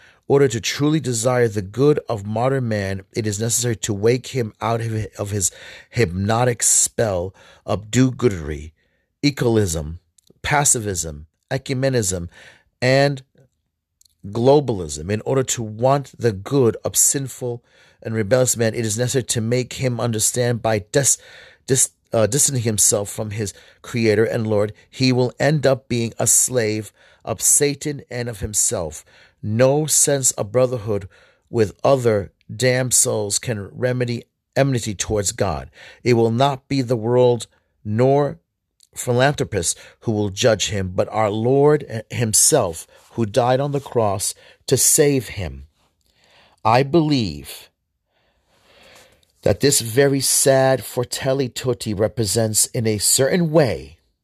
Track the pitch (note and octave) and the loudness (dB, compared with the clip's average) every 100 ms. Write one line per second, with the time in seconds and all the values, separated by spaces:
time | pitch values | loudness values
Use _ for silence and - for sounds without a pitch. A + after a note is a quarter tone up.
0 | _ _ - C#3 C#3 A2+ - - D3+ D#3 | _ _ 0 2 2 0 -6 -2 0 0
1 | B2+ A#2 B2 B2 A#2 G#2 F#2+ G#2+ D3 D3 | -2 -2 0 2 2 0 -6 0 2 2
2 | - A2+ G2 A2 B2+ C3+ A#2+ G#2 G2 G2 | -2 -6 -4 -2 0 0 -2 -2 -2 -6
3 | - - G#2+ G2+ A2+ - B2 A2 - G2 | -8 -6 -4 -2 -2 -2 -2 -4 -4 0
4 | A2 B2+ - C3 A2 - A2 A#2 A#2 A2 | 2 2 -2 -6 -6 -4 -4 -2 -2 -4
5 | G#2 - G#2 G#2 F#2 - - - - - | -6 -8 -6 -2 -4 -6 -20 -20 -8 -2
6 | G2+ F2+ G2+ A2+ B2 A2+ - - - - | 0 0 0 2 0 0 0 2 0 0
7 | A#2 F2+ F#2 - - - - G2+ G#2+ A#2 | -2 -2 -4 -10 -20 -14 -4 -4 0 2
8 | C3 B2 B2 F#2 D2 D2 D#2 _ _ _ | 2 2 0 0 -8 -10 -12 _ _ _
9 | _ - D3 - B2+ A2+ G2 D#2+ D2+ F2 | _ -4 -4 0 2 2 2 -2 -6 -12
10 | _ _ _ _ - D3 D3 C3 G#2 F2+ | _ _ _ _ -2 0 2 0 -2 -6
11 | E2 D2 D#2 _ - C3+ - B2+ C3+ B2+ | -8 -10 -18 _ -6 -6 -4 -2 0 0
12 | F#2+ F#2 E2+ - - - _ - B2+ C3+ | 0 -4 -8 -14 -20 -20 _ -2 2 4
13 | C#3+ C#3 - _ _ _ _ _ _ _ | 4 0 -12 _ _ _ _ _ _ _
14 | _ _ G2+ A2 B2 D3+ B2+ G2+ D#2+ C#2+ | _ _ -8 2 6 6 4 -4 -6 -8
15 | E2+ G#2+ B2 C3 C3 - A2 G#2+ B2+ C#3+ | -4 -4 -2 -2 -2 -4 -8 0 2 2
16 | C3 - A#2 F#2+ G2+ C#3 A#2 F#2 - - | -2 -2 -2 -2 -2 2 2 2 -4 0
17 | - C#3+ C#3 - B2 A#2+ _ _ _ _ | 0 0 -6 -8 -10 -10 _ _ _ _
18 | A#2 A2 G2+ B2+ B2+ A2 A2+ A2+ A2 G#2+ | -6 -2 2 4 4 2 0 0 -4 -2
19 | B2 C3+ A2+ A#2+ A2 B2 B2+ - C3 A#2 | 0 -2 -2 -2 0 -2 -2 -4 -4 -2
20 | A#2 A2 - B2 A#2+ A#2 A2 A2 - C#3+ | -2 0 -2 0 0 0 0 -2 0 0
21 | B2+ - - - - _ - C3 - _ | 2 -2 -6 -20 -20 _ -2 0 0 _
22 | - A2+ G#2+ C3+ - C3 A2+ G#2 - A2 | -4 0 2 2 0 0 -2 0 2 0
23 | G2+ - G#2+ G#2 G#2 - - _ - B2 | -2 -8 -8 -6 -8 -8 -20 _ -8 0
24 | A2 G#2 A2+ B2 A2 G#2 G#2+ - _ - | 2 4 2 0 -2 0 -2 -6 _ -2
25 | C3 B2 B2 - C3+ D#3 C3+ C3 - A#2+ | 2 2 0 0 0 2 2 0 -2 -4
26 | A2+ - A2 - - B2 G#2+ G#2+ G#2 _ | -4 -2 0 2 2 0 0 -2 -8 _
27 | _ _ - A2 - - D3 C#3 D3+ D3 | _ _ -10 -4 2 2 2 -2 -8 -10
28 | - B2 A#2+ G#2 A2+ G#2+ - G#2+ D#2+ - | -10 -8 -8 -8 -6 -2 -2 -2 -6 -10
29 | - _ _ _ G#2 A2 C3 D3 D3+ - | -20 _ _ _ -4 2 4 2 0 0
30 | - C#3 B2+ - G#2+ B2 B2+ B2 G#2 G2+ | 2 2 0 -2 -2 0 0 -2 -4 -4
31 | F#2+ _ _ _ - A#2 G#2 - B2+ C#3 | -6 _ _ _ -6 0 0 0 2 4
32 | A#2 G#2 - _ - A2 B2+ B2+ B2+ - | 2 0 -2 _ -14 -2 0 0 0 0
33 | B2 A2+ G#2 - - G#2+ F#2+ G#2+ B2 B2 | 0 0 -2 -4 -4 -6 -8 -4 -2 0
34 | A#2+ A#2+ - _ _ - C#3 B2 A2 G2 | -2 -4 -8 _ _ 0 2 0 -2 -6
35 | - G#2+ F#2+ - G2 C#2+ C2 - - - | -2 -2 -2 -2 -2 -4 -8 -20 -20 -4
36 | A#2 A#2+ A2+ A2+ C#3 C3+ - C#3 A#2+ A#2+ | 2 4 4 4 2 0 -4 -2 -2 -2
37 | A2 B2 B2 A#2+ - _ _ _ G#2 G#2+ | 2 4 4 4 -4 _ _ _ -4 2
38 | C3 C#3+ C#3+ E3 _ _ _ _ _ - | 4 4 0 -6 _ _ _ _ _ -10
39 | - B2 C3+ D3 B2 G2+ E2 - - _ | -2 2 2 2 -2 -2 -4 -6 -12 _
40 | - G#2 G#2 F#2+ B2 G#2+ - G#2 F#2 F#2+ | -4 -2 -2 0 2 2 0 -4 -4 -2
41 | G#2 G#2+ A2 A2 A#2 C#3 C#3+ D3 - A2 | -2 0 0 0 0 4 4 2 -2 -10
42 | - A2 A#2 G#2 - D3 F#2+ E2 - _ | -8 -4 0 2 2 2 0 -6 -16 _
43 | _ - A2 B2 A#2+ C3 C#3+ C#3 - B2 | _ -6 -2 0 2 2 0 -4 -4 -2
44 | G#2+ G2 - - - _ - C3 - - | 0 -2 -6 -10 -20 _ -2 2 2 4
45 | D3 C#3 A2+ - E2+ C2+ C#2+ _ _ _ | 4 2 -2 -10 -10 -10 -20 _ _ _
46 | _ _ _ _ _ _ G#2+ A#2+ C#3 E3+ | _ _ _ _ _ _ 2 4 4 2
47 | D#3 C#3+ G2+ D2 - - - _ _ _ | 2 0 -2 -6 -14 -18 -20 _ _ _
48 | _ _ _ _ _ _ _ _ - - | _ _ _ _ _ _ _ _ -20 -20
49 | _ _ _ _ - G2+ C#3 - A#2 A2+ | _ _ _ _ 0 2 2 2 0 2
50 | C#3+ C#3 C3 - C#3 C3+ C3 C3 - - | 2 2 0 2 4 4 4 2 -2 -6
51 | B2 - C3+ C3+ B2+ - C3 A#2+ A2+ G2 | -6 -4 -2 -2 -2 -4 -4 -2 -4 -2
52 | G#2+ - G#2 A2+ A2 G#2+ - - A2 G#2 | -2 0 -2 0 0 0 -2 0 -2 0
53 | - - C3+ F3+ E3 D#3+ B2+ D2 C#2+ - | 0 2 2 2 2 4 2 0 -10 -20
54 | _ _ | _ _